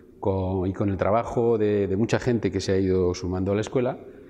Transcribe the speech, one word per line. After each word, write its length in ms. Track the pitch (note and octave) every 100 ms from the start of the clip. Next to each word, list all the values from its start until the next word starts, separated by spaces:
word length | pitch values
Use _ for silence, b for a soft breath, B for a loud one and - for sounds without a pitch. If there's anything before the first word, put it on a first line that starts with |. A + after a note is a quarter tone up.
| B -
con, 480 | - F#2+ F#2 F#2+ F2+
y 60 |
con 160 | F#2+ G2+
el 80 | F#2+
trabajo 640 | F2+ G#2+ A#2 - A#2 A2+
de, 260 | G#2 G#2 G2
de 100 | F#2+
mucha 220 | A2+ A#2
gente 320 | - A#2 G#2
que 100 | F#2
se 120 | F2+
ha 80 | F#2+
ido 340 | F#2+ F#2 F2+
sumando 380 | F2 F2+ F#2 F#2+
a 40 | G2+
la 60 |
escuela, 380 | G#2+ C#3 B2 C#3 B B B